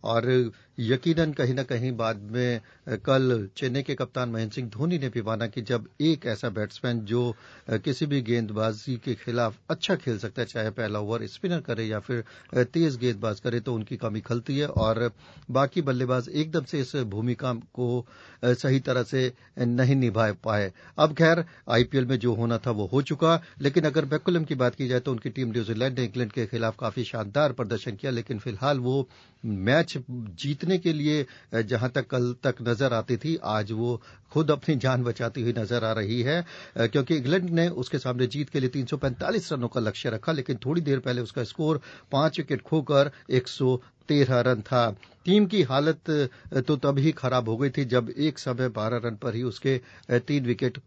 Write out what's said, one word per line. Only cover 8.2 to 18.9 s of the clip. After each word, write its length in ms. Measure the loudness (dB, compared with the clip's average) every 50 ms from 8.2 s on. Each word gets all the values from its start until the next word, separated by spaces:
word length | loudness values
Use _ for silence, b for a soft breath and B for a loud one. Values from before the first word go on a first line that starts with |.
| 0
गेंदबाजी 760 | 2 0 0 0 -2 -2 -2 0 0 -2 -4 -6 -6 -6
के 180 | -6 -4 -6 -6
खिलाफ 440 | -6 -4 -4 0 0 0 0 -2 -6 _ _
अच्छा 240 | -6 -4 0 -2 -2
खेल 240 | -2 0 -4 -4 -2
सकता 240 | -4 -8 -4 -6 -6
है, 40 |
चाहे 240 | -4 -4 -4 -4 -4
पहला 280 | -2 -4 -4 -2 -2 -2
ओवर 280 | -2 -2 -4 -4 -4
स्पिनर 340 | -8 -10 -6 -4 -2 -2 -2
करे 240 | -2 -4 -4 -4 -2
या 140 | -4 -4 -4
फिर, 260 | -4 -4 -4 -4 -4 B B B B B 2
अ, 80 | 2 2
तेज 340 | 2 4 2 2 2 2
गेंदबाज 440 | 0 0 -2 -2 0 -2 -4 -4 -2
करे, 200 | _ -2 -2 -2
तो 140 | -2 -2 -4
उनकी 220 | -4 -4 -6 -8
कमी 240 | -6 -4 -4 -4 -4
खलती 380 | -4 -2 -4 -4 -2 -2 -2 -2
है 80 | -2
और 460 | 0 0 2 2 2 2 2 0 -2 -2 B B B B B B -2
बाकी 320 | 2 2 2 2 2 -2 0
बल्लेबाज 460 | 0 0 0 2 0 0 0 0 -2
एकदम 360 | -2 -2 -2 0 -2 -4 -4
से 160 | -2 -4 -4
इस 160 | -4 -2 -2
भूमिका 580 | -4 -4 -2 -2 -2 0 -2 -2 -2 -2 -4 -4
को, 520 | -4 -8 -12 _ -4 -2 0 0 -2 -4 B B B B B B B 2
अ, 80 | 2 2
सही 280 | 2 4 2 2 2
तरह 220 | 2 2